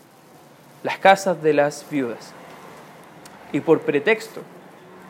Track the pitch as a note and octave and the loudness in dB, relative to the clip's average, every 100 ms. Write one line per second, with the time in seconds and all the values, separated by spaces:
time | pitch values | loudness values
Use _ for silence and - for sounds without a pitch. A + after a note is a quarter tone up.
0 | - - - - - - - - - - | -20 -20 -20 -20 -20 -20 -20 -10 -8 2
1 | G3 G3 G3 D#3 D#3 D3 D3 D3 - D3 | 4 4 2 0 2 2 2 -2 -6 -4
2 | A#2+ G#2+ - - - - - - - - | -4 -6 -14 -20 -20 -20 -20 -20 -20 -20
3 | - - - - - C#3+ D3+ D3+ - C#3+ | -20 -20 -20 -20 -8 -4 2 2 2 0
4 | E3 A3 - - - - - - - - | 0 0 -4 -14 -16 -20 -20 -20 -20 -20